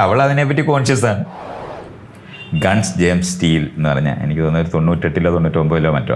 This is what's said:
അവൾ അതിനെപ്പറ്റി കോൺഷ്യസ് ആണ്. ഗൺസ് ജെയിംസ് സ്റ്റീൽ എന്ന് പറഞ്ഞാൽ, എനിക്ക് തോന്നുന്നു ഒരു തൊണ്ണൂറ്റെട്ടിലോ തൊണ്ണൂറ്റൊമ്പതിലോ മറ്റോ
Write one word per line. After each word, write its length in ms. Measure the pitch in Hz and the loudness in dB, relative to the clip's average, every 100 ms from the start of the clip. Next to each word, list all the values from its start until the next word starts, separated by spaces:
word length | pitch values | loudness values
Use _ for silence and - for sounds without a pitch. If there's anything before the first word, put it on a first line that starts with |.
അവൾ 140 | 95 120 139 | 4 4 2
അതിനെപ്പറ്റി 360 | 143 143 143 151 | 2 0 0 0
കോൺഷ്യസ് 360 | 143 127 127 117 | 0 2 2 2
ആണ്. 120 | 101 - - - - - - - - - - - - - 78 92 | 0 -6 -12 -14 -14 -14 -14 -16 -20 -20 -20 -20 -20 -6 0 2
ഗൺസ് 280 | 104 95 85 | 2 0 2
ജെയിംസ് 300 | 87 90 90 | 2 2 0
സ്റ്റീൽ 320 | - 85 80 73 78 | 0 2 2 0 -2
എന്ന് 120 | 76 | 0
പറഞ്ഞാൽ, 240 | 67 73 - | 0 0 -2
എനിക്ക് 180 | 73 78 | -4 -2
തോന്നുന്നു 200 | 80 82 | 0 0
ഒരു 80 | 82 80 | 0 0
തൊണ്ണൂറ്റെട്ടിലോ 540 | 82 85 90 87 87 85 | 2 2 0 0 0 2
തൊണ്ണൂറ്റൊമ്പതിലോ 560 | 80 82 78 82 80 71 | 0 0 0 2 2 0
മറ്റോ 160 | - | -2